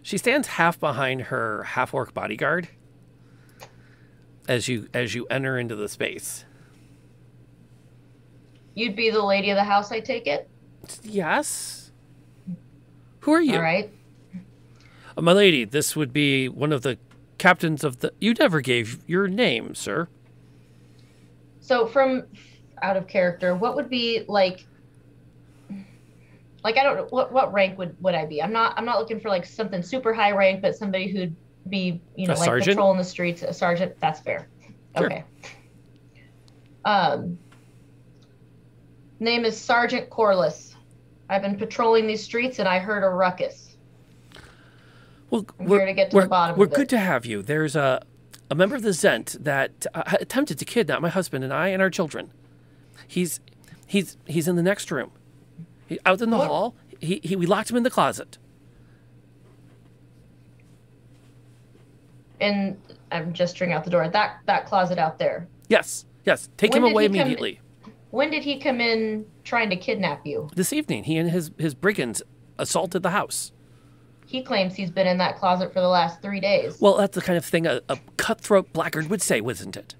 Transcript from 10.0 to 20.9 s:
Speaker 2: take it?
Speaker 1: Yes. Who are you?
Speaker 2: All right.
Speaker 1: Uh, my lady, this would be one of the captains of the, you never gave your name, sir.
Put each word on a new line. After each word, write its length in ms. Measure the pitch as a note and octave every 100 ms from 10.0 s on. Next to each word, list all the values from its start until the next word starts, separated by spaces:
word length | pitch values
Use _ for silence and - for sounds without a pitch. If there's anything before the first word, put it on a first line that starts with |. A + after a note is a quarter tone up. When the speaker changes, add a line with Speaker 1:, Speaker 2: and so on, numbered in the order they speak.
Speaker 2:
take 260 | A3 A#3 -
it? 220 | C#4+ - - - - - -
Speaker 1:
Yes. 880 | G#3+ G3+ D#3+ A3 D4 - - - - - - - - - - F3+ - - - - - -
Who 120 | -
are 80 | D#4+
you? 140 | D#4 F#3+
Speaker 2:
All 60 |
right. 300 | D#3+ F#3 - - - - - F#3 - - - - - - - -
Speaker 1:
Uh, 40 |
my 120 | E3
lady, 320 | F#3+ G3 D3
this 300 | G#2+ C#3+ C#3+
would 180 | D#3 C#3
be 360 | C#3 C#3+ C3+ B2+
one 240 | - D3
of 100 | C#3+
the 160 | C3+ A#2 - - - -
captains 460 | G3 F3+ E3 D3+
of 140 | D3+ B2
the, 120 | C#3+ -
you 140 | G3+
never 260 | A#3 C#4+ D#3+
gave 360 | B2 A#2+ A2+ - -
your 220 | F3 G3
name, 460 | G3 A3 A#2 -
sir. 340 | - - G2+ E3+ - - - - - - - -